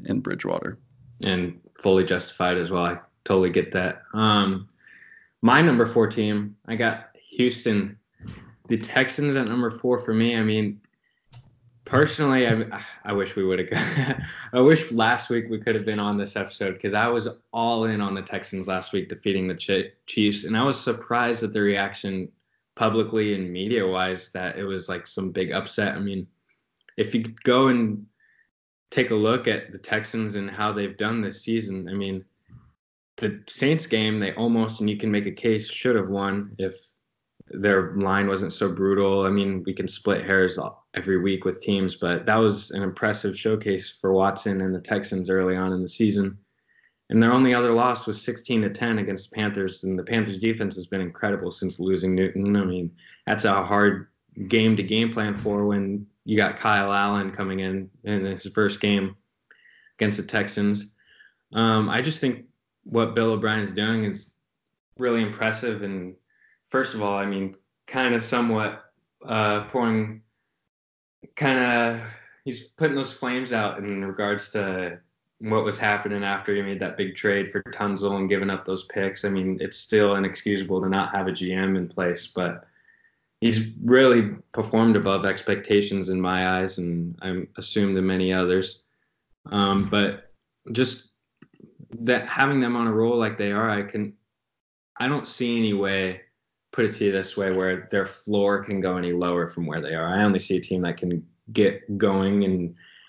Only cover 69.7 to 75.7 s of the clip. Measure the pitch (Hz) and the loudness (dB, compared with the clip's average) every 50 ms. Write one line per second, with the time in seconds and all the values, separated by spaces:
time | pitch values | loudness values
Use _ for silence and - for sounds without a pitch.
69.7 | - 127 120 113 110 110 107 107 110 - _ _ _ _ _ _ _ _ _ _ | -2 0 2 2 2 2 0 -2 -6 -14 _ _ _ _ _ _ _ _ _ _
70.7 | _ _ _ _ _ _ _ _ _ _ - - _ - - 135 131 127 123 123 | _ _ _ _ _ _ _ _ _ _ -20 -20 _ -2 0 0 2 2 2 2
71.7 | 120 120 117 117 117 113 113 113 110 - - - - _ _ 139 117 110 - - | 2 2 2 0 -2 -4 -8 -12 -16 -18 -20 -20 -20 _ _ -10 -10 -10 -12 -16
72.7 | _ - 160 151 135 139 131 - - - 135 123 123 127 131 120 120 110 104 101 | _ -2 -2 0 0 0 -4 -6 -8 -6 -6 -4 -4 -4 -4 -2 -2 -2 -2 -2
73.7 | 101 101 98 104 101 98 98 98 95 104 104 101 104 101 - - - 107 98 95 | -4 -6 -8 -6 -6 -6 -6 -6 -4 -2 0 0 0 -2 -4 -6 -4 -4 -2 -2
74.7 | 92 92 90 87 87 87 _ _ _ _ _ _ _ _ 113 110 110 110 110 104 | -2 -4 -4 -6 -8 -10 _ _ _ _ _ _ _ _ -4 0 0 0 0 0